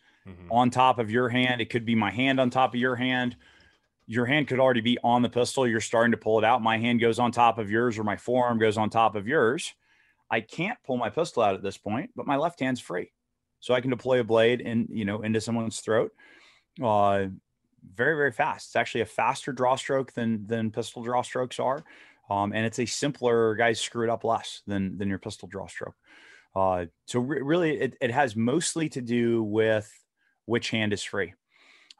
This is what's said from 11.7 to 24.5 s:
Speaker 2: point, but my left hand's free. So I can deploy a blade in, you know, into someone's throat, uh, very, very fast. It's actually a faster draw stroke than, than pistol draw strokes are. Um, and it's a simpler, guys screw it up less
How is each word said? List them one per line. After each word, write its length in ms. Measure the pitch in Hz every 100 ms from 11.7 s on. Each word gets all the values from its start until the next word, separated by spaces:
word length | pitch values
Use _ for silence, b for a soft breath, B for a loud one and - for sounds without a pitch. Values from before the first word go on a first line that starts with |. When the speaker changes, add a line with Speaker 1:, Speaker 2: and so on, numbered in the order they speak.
| -
Speaker 2:
point, 340 | 104 110 -
but 100 | -
my 120 | - 139
left 240 | 165 -
hand's 180 | 131 123
free. 300 | - 170 - _ _ _ _ _
So 160 | -
I 60 | 123
can 100 | 131
deploy 300 | 120 127 127
a 20 |
blade 380 | 107 110 113 123
in, 260 | - 113 -
you 120 | 113
know, 180 | 101 104
into 180 | 107 110
someone's 400 | 117 117 113 -
throat, 320 | - 110 - _ b b b b b -
uh, 440 | 123 104 101 98 98 95 _ _ _ _ 87 92
very, 180 | 135
very 160 | 156 143
fast. 380 | 120 147 - -
It's 80 | 123
actually 240 | 120 120
a 60 | 107
faster 460 | - 117 135 -
draw 220 | 123 127
stroke 380 | 131 - 135 127
than, 340 | - 113 110 101
than 240 | 117 110
pistol 320 | 113 110 127
draw 200 | 117 123
strokes 360 | 117 127 127 -
are. 240 | 123 143 - B B B -
Um, 220 | 101 101
and 120 | 107
it's 140 | 110 -
a 80 | 113
simpler, 680 | - 143 - 123 117 113 107
guys 240 | 117 113
screw 240 | - 117
it 60 | 117
up 120 | 113
less 400 | 113 113 -